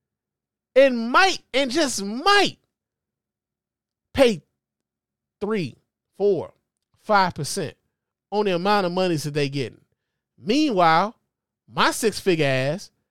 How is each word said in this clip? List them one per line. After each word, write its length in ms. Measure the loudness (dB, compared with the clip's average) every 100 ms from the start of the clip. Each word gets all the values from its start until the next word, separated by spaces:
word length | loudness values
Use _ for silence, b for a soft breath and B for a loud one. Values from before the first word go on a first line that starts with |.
| _ _ _ _ _ _ _ 4
And 360 | 4 2 0
might, 280 | 2 2 0 _
and 160 | -4 -2
just 340 | -2 -2 -4
might, 540 | -8 -2 2 2 2 -4 _ _ _ _ _ _ _ _ _ _ _ _ _ _ _
pay 280 | 2 2 2 -8 _ _ _ _ _ _ _ _ _
three, 380 | -6 -4 -6 -10 _ _ _ -4
four, 360 | -2 0 -4 _ _ _ _ _
five 320 | 0 2 2 -2
percent 400 | -8 -8 -8 -12 _ _ _ _ _
on 140 | -2 0
the 100 | 0
amount 320 | 0 0 0
of 40 |
monies 320 | -2 -2 -2
that 120 | -4 -4
they 140 | -4
getting. 320 | -4 -8 -10 _ _ _ _ _ _
Meanwhile, 760 | -2 0 0 2 4 4 2 -4 _ _ _ _ _
my 200 | 0 0
six-figure 540 | 0 -2 -2 -2 0 0
ass 460 | 0 -2 -6 -10 _ _